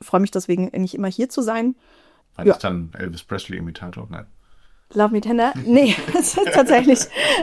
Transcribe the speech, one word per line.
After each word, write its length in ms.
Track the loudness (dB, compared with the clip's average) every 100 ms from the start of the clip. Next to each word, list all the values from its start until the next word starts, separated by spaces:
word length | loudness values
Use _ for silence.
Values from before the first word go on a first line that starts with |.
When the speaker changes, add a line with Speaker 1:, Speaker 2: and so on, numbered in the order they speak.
Speaker 1:
freue 180 | -2 0
mich 100 | 0
deswegen 420 | -2 -2 -2 -2
eigentlich 220 | -4 -4
immer 140 | -4 -6
hier 220 | -4 -4
zu 100 | -2
sein. 360 | -4 -2 -2 -4 _ _ _ _ _ 0
Speaker 2:
War 80 | 0
Speaker 1:
Ja. 60 |
Speaker 2:
das 100 | 2
dann 280 | -2 -6 -8 -10
Elvis 280 | -12 -12
Presley-Imitator? 840 | -10 -10 -10 -10 -10 -12 -14 -14 -14
Nein. 160 | -16 -16 -20 _ -20 _ _ _
Speaker 1:
Love 220 | 0 2
Me 80 | 0
Tender? 320 | 0 0 0 -2
Nee, 320 | 4 6 6 2
<laughs> 40 | -2
es 280 | -2 0 0
ist 160 | 2
tatsächlich, 460 | 4 6 6 6 4 2 -2 0 0